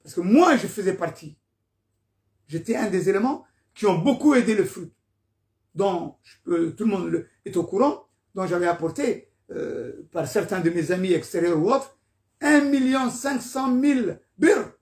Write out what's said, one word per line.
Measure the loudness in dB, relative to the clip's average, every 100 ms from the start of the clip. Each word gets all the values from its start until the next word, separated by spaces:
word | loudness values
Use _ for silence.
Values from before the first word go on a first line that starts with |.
Parce | -8 -6
que |
moi, | 4 6 6 4
je | 0
faisais | -4 -4
partie. | -4 -6 -8 -20 -20 _ _ _ _ _ _ _ _ _ _ _
J'étais | -10 -4 -2
un | 0
des | 0 2
éléments | 2 0 -2 _ _ _
qui | -2 0
ont | 2
beaucoup | 2 4 6 6
aidé | 4
le | 0
foot, | 0 -4 -16 _ _ _ _ _ _ _ _
dont | -4 -2 -2 -8 -14
je | _ -18
peux, | -4 -2 -2 -2
tout | -2
le |
monde | -2 -2
le, | -6 -6 _ -6
est | -4
au |
courant, | -2 0 0 0 _ _ _ -8
dont | -4
j'avais | 0 0
apporté, | -2 -4 -2 -4 -4 _ _ _
euh, | -10 -8 -8 -10 -14 -10
par | -8 -4
certains | -4 -2 -2
de | 0
mes | 0 -2
amis | -2 2
extérieurs | 0 0 -2 0 2
ou | 2
autres, | 0 -2 _ _ _ _ _
un | 4 4
million | 4 2 2 0 -2
cinq | -4 -4 -4
cent | -6 -4 -2
mille | 2 2 2 -2 -6 _ 0
birrs. | 2 2 -2 _